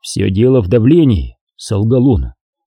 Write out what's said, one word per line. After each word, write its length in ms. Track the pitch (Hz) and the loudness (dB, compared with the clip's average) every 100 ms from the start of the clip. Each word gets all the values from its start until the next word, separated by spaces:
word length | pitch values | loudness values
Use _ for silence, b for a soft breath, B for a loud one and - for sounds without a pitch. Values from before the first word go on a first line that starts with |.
"Все 300 | - - 101 | -10 -6 -4
дело 320 | 95 123 131 | 0 2 2
в 60 | 90 | 2
давлении", 680 | 120 110 170 147 98 64 _ _ _ | 0 2 4 2 0 -4 _ _ _
солгал 520 | - 101 110 127 131 | -8 -4 0 0 2
он. 180 | 104 62 - _ _ | 0 -4 -12 _ _